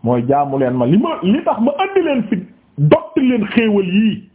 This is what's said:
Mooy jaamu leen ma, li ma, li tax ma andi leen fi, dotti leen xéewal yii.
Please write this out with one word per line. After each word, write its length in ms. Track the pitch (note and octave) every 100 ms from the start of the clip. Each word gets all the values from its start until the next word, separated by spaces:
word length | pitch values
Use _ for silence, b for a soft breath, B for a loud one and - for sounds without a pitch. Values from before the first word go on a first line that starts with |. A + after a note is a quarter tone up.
Mooy 200 | A#2 B2 B2
jaamu 320 | C#3 C#3+ C3+
leen 140 | C3
ma, 120 | B2+ B2
li 120 | F3
ma, 200 | E4 D#4
li 220 | F3+ B3
tax 160 | E4+ B3
ma 120 | A#3 D4
andi 240 | G4 G4
leen 200 | E4 C4+
fi, 120 | - G3 - - _ -
dotti 440 | D3 D#4 E4 -
leen 240 | B3+ B3 G3+
xéewal 400 | - A3+ G3+ F#3+
yii. 420 | F#3+ A3 F3 -